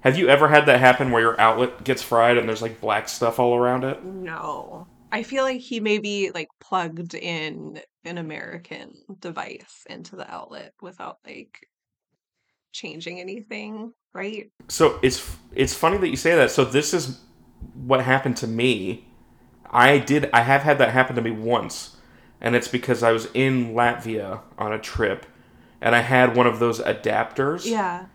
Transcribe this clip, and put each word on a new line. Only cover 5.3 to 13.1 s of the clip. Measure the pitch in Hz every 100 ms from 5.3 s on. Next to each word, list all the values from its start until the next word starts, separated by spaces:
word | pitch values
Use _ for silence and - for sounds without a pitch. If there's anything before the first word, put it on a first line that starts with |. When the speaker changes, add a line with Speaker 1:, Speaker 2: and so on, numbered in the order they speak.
| 269
Speaker 2:
like | 262 254
he | - 233
maybe, | 214 208 208 202 190
like, | 170 156 _
plugged | _ 185 170 165 170
in | - 175 165 156 160 156 156 - _
an | 165 175
American | 160 151 - 170 170 151 - _ - 196
device | 180 165 - - _ - -
into | - 170 185
the | -
outlet | 170 - - - _
without, | 180 185 - - -
like, | - - - _ _ _ _ _ _ _ _ _ _ _
changing | - 175 151 170